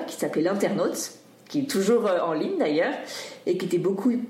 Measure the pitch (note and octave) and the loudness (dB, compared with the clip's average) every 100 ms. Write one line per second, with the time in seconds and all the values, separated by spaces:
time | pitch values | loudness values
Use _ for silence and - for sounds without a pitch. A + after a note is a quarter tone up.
0 | - - D3+ D#3 E3+ G3+ F#3+ - G3 - | -4 -4 -2 0 0 2 0 2 0 -2
1 | - - - - - D3+ C3+ G3 G3 A#3 | -8 -12 -20 -20 -6 -4 0 2 4 4
2 | G3+ F3 E3 D#3 - F#4+ F3 D3+ G#3+ C#4+ | 4 2 0 0 -2 0 2 2 0 -2
3 | - - - - - F3+ F3+ F3 E3+ G3 | -8 -12 -12 -6 -2 -2 0 0 0 2
4 | B3 A#3+ - | 2 2 -2